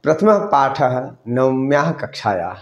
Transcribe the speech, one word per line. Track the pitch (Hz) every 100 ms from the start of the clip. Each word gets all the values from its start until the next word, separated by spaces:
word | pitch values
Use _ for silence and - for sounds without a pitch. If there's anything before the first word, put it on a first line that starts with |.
प्रथमः | 139 156 214 208
पाठः | 202 143 135 - 135 127 135 - 113
नवम्याः | 123 131 131 135 143 160
कक्षायाः। | 147 - - 110 95 87 98